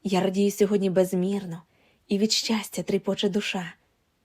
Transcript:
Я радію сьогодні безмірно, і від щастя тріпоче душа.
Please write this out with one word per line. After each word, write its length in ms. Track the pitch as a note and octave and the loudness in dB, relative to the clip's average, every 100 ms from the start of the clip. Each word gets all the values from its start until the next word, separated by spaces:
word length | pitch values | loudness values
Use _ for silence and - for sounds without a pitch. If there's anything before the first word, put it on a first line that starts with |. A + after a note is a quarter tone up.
Я 180 | G3 F#3+ | 0 0
радію 300 | F#3+ F#3 G3+ | 2 2 0
сьогодні 400 | - G3+ G#3 F#3+ | 2 2 2 2
безмірно, 720 | F3+ F#3 F3+ F#3 G3+ F#3 E3 _ _ _ _ _ | 2 2 2 0 -2 -6 -14 _ _ _ _ _
і 100 | G3+ | 0
від 140 | A3 | 2
щастя 500 | - - A3 - - | 0 0 -2 -2 -8
тріпоче 460 | F3 G3 - G3 G#3 | -2 -2 -2 0 0
душа. 460 | G3 - F#3+ E3+ - _ _ _ _ | 0 -2 -6 -8 -14 _ _ _ _